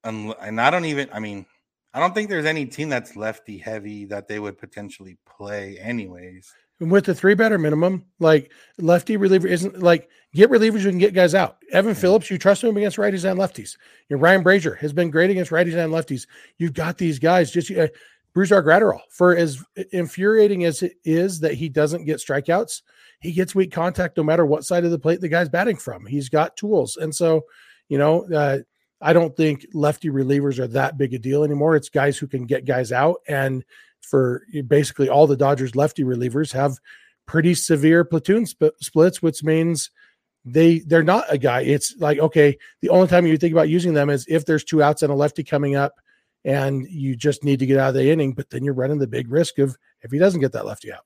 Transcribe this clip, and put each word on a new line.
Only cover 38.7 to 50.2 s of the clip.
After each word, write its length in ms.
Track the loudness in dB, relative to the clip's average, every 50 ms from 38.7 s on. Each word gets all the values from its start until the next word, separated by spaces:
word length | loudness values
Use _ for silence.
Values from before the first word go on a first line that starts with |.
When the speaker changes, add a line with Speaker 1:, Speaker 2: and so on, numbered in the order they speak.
| 0 _
Speaker 2:
splits, 420 | -16 -4 _ 2 2 2 2 0
which 220 | -2 -2 -2 -2 -2
means 480 | 0 0 2 0 0 -2 -4 -6 -10 _ _ _ _ _ _ _ _ _ _ _
they, 340 | -2 2 4 6 6 4 4
they're 240 | 0 2 2 2 4
not 220 | 4 2 0 0
a 100 | -2 -4
guy. 260 | -2 0 -2 -2 0 0
It's 320 | 0 -2 -2 -2 -8 -6 -4
like, 180 | -2 -2 0 0
okay, 380 | 0 2 4 6 4 4 4 0 -10 -20 _ _
the 100 | -2 2
only 200 | 4 4 4 6
time 180 | 4 2 4
you 100 | 4 2
think 140 | 2 0 2
about 160 | 2 2 2
using 260 | 4 2 0 0 2 2
them 160 | 2 2 0
is 160 | 0 -2 -2 -2
if 160 | -2 -2 0
there's 180 | 0 -2 -2 -2
two 180 | 0 2 4
outs 220 | 4 4 2 0 -2
and 80 | -2
a 40 | 0
lefty 280 | 0 0 -2 _ -6 -8
coming 320 | -4 -2 -2 -2 0 0
up, 200 | -2 -2 -4 _ _ _ _ _ _ _ _ _ _ _
and 440 | -2 -2 0 0 -2 -4 -4 -8 -10
you 260 | -10 -8 -6 -6 -6
just 280 | -2 -2 -2 -2 0 0
need 160 | -2 0 0
to 80 | 0
get 100 | 0 2
out 120 | 2 2 2
of 40 | 0
the 160 | 2 2 2
inning, 240 | 2 2 0 -4 -4
but 160 | -8 -12 _
then 140 | -10 -6 -4
you're 100 | -4 -4
running 240 | -2 -4 -4 -2
the 80 | -4 -4
big 260 | -4 -4 -8 -6 -2
risk 280 | -2 -2 -2 -2 0 -2
of 180 | -2 -2 -2 _ _ _ _ _
if 80 | -14 -8
he 80 | 0
doesn't 240 | 2